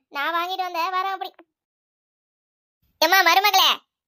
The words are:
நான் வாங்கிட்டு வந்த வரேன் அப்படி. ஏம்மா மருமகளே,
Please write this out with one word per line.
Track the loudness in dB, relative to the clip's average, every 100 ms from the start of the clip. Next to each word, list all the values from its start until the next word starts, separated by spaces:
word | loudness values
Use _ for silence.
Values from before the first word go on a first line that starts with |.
| _
நான் | -8 -4 -4
வாங்கிட்டு | -4 -6 -6
வந்த | -4 -4
வரேன் | -4 -6 -6
அப்படி. | -10 -14 _ _ _ _ _ _ _ _ _ _ _ _ _ _ _ _
ஏம்மா | 2 4
மருமகளே, | 4 4 4 4 2 0 -6 _